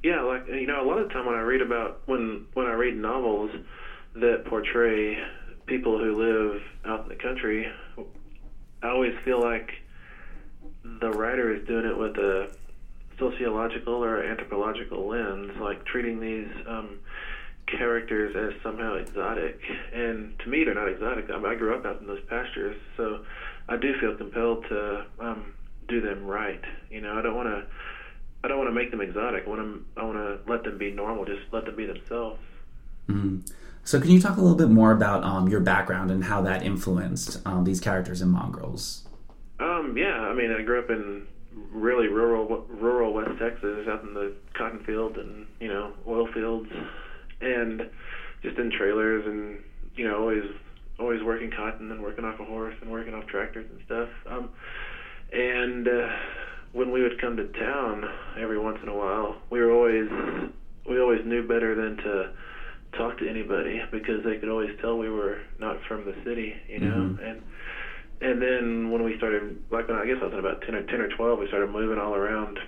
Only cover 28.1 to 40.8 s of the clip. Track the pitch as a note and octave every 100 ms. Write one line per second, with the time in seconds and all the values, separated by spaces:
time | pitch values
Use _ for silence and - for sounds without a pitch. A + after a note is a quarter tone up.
28.1 | - - - B2+ C#3 B2+ A#2 A#2+ A2 G2
29.1 | F#2+ A#2+ F#2+ G2+ A2 G#2+ G#2 - A2 A2
30.1 | G#2+ G#2 G2+ - A#2 A2+ G2 G2+ G2+ G#2
31.1 | A2 F#2+ G2 - A2+ A2 G#2+ G#2 G2+ -
32.1 | A#2+ A2+ - - - - - - - -
33.1 | G2+ G2 F#2 - - - - - C3+ E3
34.1 | F3+ G3+ G3 F3+ D#3+ C3+ A2 A2 A2 G2+
35.1 | G2+ F#2 F#2+ F#2 G#2 F2+ G2 F#2+ F2+ F#2
36.1 | F#2+ F#2 G2+ F#2+ F#2+ F2+ F#2+ - F2+ F2+
37.1 | F2+ - - - F#2 F2+ F#2 G#2+ F#2+ F#2
38.1 | F2+ F2+ F2 - E2+ E2 - - - -
39.1 | - - - - - D#3 F3 C#3+ A#2 F#3+
40.1 | C3+ G#2+ B2 A#2 A2 A2 B2